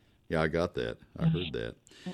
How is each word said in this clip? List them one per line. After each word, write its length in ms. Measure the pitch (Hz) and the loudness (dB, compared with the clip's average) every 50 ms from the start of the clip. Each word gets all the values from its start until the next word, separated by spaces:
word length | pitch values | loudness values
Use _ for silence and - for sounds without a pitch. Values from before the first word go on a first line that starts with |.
| _ _ _ _ _ _ | _ _ _ _ _ _
Yeah, 120 | 82 80 80 | 0 2 2
I 40 | 80 | 2
got 280 | 73 82 87 90 - | 2 2 0 0 0
that. 220 | - 58 57 - - - - - - | -2 -4 -4 -6 -8 -14 -18 -6 0
I 60 | 82 | 2
heard 260 | 82 82 87 92 - - | 2 2 2 -2 -4 -4
that. 220 | 60 57 57 - - _ - - - - 180 | -4 -6 -6 -8 -12 _ -20 -20 -14 -14 -12